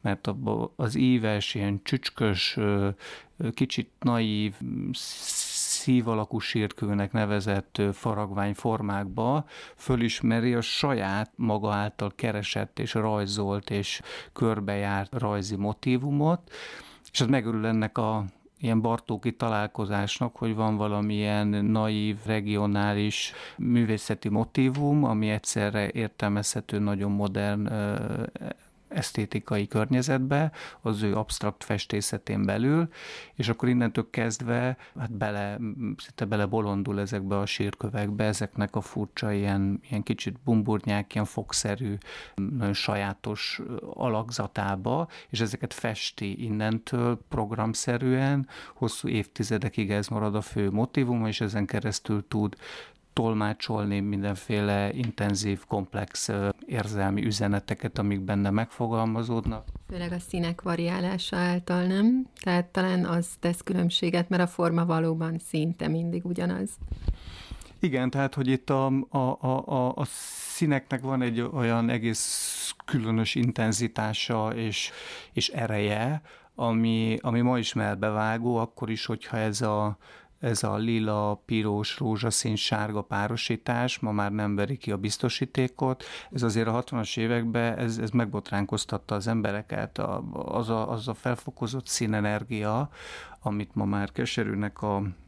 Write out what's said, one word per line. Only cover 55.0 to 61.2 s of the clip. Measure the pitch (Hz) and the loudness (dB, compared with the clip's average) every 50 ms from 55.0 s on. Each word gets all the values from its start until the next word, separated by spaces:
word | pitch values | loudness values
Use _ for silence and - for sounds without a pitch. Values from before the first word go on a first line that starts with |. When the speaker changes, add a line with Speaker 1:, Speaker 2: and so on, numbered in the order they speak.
| 123 113 - - 104 104 101 95 104 104 98 95 - | -2 -4 -2 0 0 0 2 0 2 0 0 -2 -2
Speaker 1:
komplex, | _ - 104 95 - - 104 104 - - - - - | _ -2 -2 -2 -2 -4 -6 -6 -4 -4 -6 -2 -2
ö, | 107 101 98 101 101 - - | 0 0 0 0 -2 -2 -6
érzelmi | - 151 117 104 104 107 101 95 98 101 101 - | -6 -4 -2 -2 -2 0 0 2 2 2 2 0
üzeneteket, | 113 104 101 104 101 101 101 - - 107 - - 117 - - | 0 0 2 2 2 2 0 0 -2 -6 -4 -4 -4 -2 0
amik | 104 101 101 98 | 0 0 0 0
benne | 95 92 101 101 101 101 | 0 0 0 2 2 4
megfogalmazódnak. | 98 107 117 - - - 120 113 117 113 113 113 110 113 113 117 120 113 110 - 110 110 - - - - - - | 4 2 0 0 -2 -4 -2 0 2 2 2 2 0 0 0 0 -2 0 0 -2 -4 -4 -8 -10 -12 -12 -12 -10
Speaker 2:
Főleg | 190 180 175 170 | -8 -6 -4 -4
a | 180 175 | -4 -6
színek | 175 - - 180 170 165 175 175 | -6 -4 -2 -2 0 0 -2 -4
variálása | - 175 170 170 170 170 180 185 180 180 190 180 | -2 -2 0 0 0 0 0 0 0 0 -2 -2